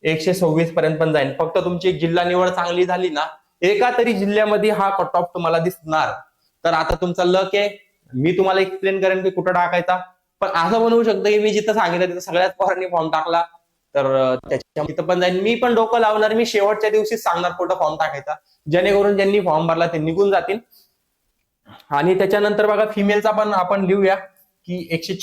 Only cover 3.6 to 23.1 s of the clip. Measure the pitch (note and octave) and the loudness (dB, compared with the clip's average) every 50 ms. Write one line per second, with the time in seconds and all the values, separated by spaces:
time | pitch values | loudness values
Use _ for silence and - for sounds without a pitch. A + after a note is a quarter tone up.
3.6 | - - G#3 G3+ A#3 B3 B3 - A#3+ A#3 A3+ F#3+ G3 G3 G3+ G#3 G#3+ G#3+ G#3 G#3 | 0 0 2 2 2 0 2 2 0 0 0 -2 -2 0 2 2 2 2 2 2
4.6 | G3+ G#3+ G#3+ G3+ G3 G3 G3 F#3+ F3 E3+ - F3 F3 - _ F3+ E3+ E3 E3 E3 | 2 0 0 2 0 0 0 -2 -4 -2 -2 -2 -2 -2 _ -4 -2 0 0 0
5.6 | E3 F3+ F3+ - _ D#3+ D#3 D#3 C#3+ - G2+ - - _ _ _ _ _ _ _ | 0 -2 -4 -6 _ -4 -2 -2 0 -2 -4 -8 -14 _ _ _ _ _ _ _
6.6 | _ E3+ E3+ D#3+ D#3+ - E3+ D#3+ - F3+ F3 - F3+ F3 F3+ F#3 G3 F#3+ - G3+ | _ 0 0 0 0 -2 -2 -2 -2 -4 -2 0 2 2 2 2 2 0 0 0
7.6 | G#3 G#3 G3+ - _ _ _ _ _ _ - B2+ C3+ E3 F3+ F3 F#3+ F#3+ F#3 F#3+ | 0 -2 -4 -8 _ _ _ _ _ _ -6 -2 0 0 2 2 2 2 2 0
8.6 | F#3+ F#3 - - - F#3+ F#3+ F#3+ F3+ F#3+ F#3+ F#3+ F#3 F#3 F#3 F#3 F3 F3+ F3+ F3 | 0 -2 -2 -4 -2 -2 -2 0 0 0 0 2 0 -2 -2 -2 -2 0 0 0
9.6 | F3 F3 F3 F3+ F3 F3 F3+ F#3 F#3 - _ _ _ _ _ _ - F#3 F#3+ E3 | 0 0 0 -2 0 0 -2 -2 -2 -10 _ _ _ _ _ _ -4 -2 0 0
10.6 | E3 F3+ G#3+ A3+ A3+ A#3 A#3 A#3 A#3 A3 G#3 F#3+ F#3+ G#3 G#3 G#3+ G#3 G#3+ G#3+ G#3 | 0 2 2 2 2 4 4 4 4 2 0 0 2 2 2 2 2 2 0 0
11.6 | G#3+ A3 G#3+ G#3+ G#3 E3+ E3+ F3 F3+ F#3 F3 F3+ - - E3+ F3 F3+ F#3 F#3 _ | 0 0 0 0 0 0 0 0 0 -2 -2 -6 -8 -4 0 0 0 0 0 _
12.6 | G3 F#3 F#3 F3+ F#3 F3+ F3 E3+ D#3+ D#3+ D#3 D#3 D#3 E3 E3 E3+ E3+ - _ - | 0 0 0 -2 -4 -4 -2 -2 -2 0 -2 -2 -2 0 0 0 0 -2 _ -20
13.6 | _ _ _ _ _ _ _ C#3+ C3+ C3+ C3+ C3+ C3 C3 C3 B2+ - - C3+ B2+ | _ _ _ _ _ _ _ -2 0 2 2 2 2 2 0 -2 -4 -4 -6 -6
14.6 | - _ _ D3+ D3+ D3+ D#3+ - E3 D#3+ F3+ F3+ F3+ F#3 F3+ F#3 G3 G#3+ A#3 A#3 | -6 _ _ -8 -6 -6 -6 -6 -2 -2 0 0 0 0 0 0 0 0 0 0
15.6 | B3 B3 A#3+ A3 A3+ A3 A#3 A#3 A3+ G#3+ G#3+ G#3+ G#3+ G#3+ G#3+ A3 A#3+ A3+ - G#3+ | 0 2 2 2 2 2 2 2 2 2 2 2 2 2 2 0 0 0 0 0
16.6 | G3 G3+ G#3+ G#3+ G#3+ G#3+ G#3 G#3+ G#3+ G#3+ A#3 A3+ - G#3 E3+ E3+ F3 F3 E3 - | 2 2 0 2 0 2 2 2 0 0 -4 -4 -2 -2 -2 -2 -2 -4 -4 -4
17.6 | F3+ E3 F#3 - D#3+ D3+ D3+ - D#3 D#3 D3 C#3+ C#3 - D3+ - _ _ _ _ | -4 -4 -2 -2 0 -2 -2 -2 -4 -4 -4 -8 -10 -10 -12 -12 _ _ _ _
18.6 | _ D3+ D3 F3 F#3 G3+ G3+ G3+ G3+ G3+ G3+ G3 G3 G3 G3+ G#3 F#3+ F3+ D#3 D#3 | _ -2 0 0 2 4 2 4 2 2 2 2 2 2 2 2 2 2 0 0
19.6 | E3 E3 E3 E3 E3+ E3+ E3+ D#3+ D3+ D#3+ E3 F3 G3+ G3+ G3 F#3 E3+ E3+ G3 A3+ | 2 0 0 0 0 -2 -2 -2 -2 -2 0 0 2 2 2 0 0 -2 -6 -6
20.6 | - _ _ - _ _ _ _ _ _ _ _ _ _ _ _ _ _ _ _ | -6 _ _ -20 _ _ _ _ _ _ _ _ _ _ _ _ _ _ _ _
21.6 | _ _ - - - _ D3 C#3+ D3 F3 F#3 F#3 G3+ F#3+ G3 G#3 G3+ G#3 G#3 G#3 | _ _ -20 -20 -12 _ -2 0 2 2 2 2 2 0 2 0 0 0 0 2
22.6 | G#3 G#3 G#3+ G3+ A3 G#3+ G#3+ G#3+ G3+ G3+ | 2 2 2 0 0 -2 0 -2 0 2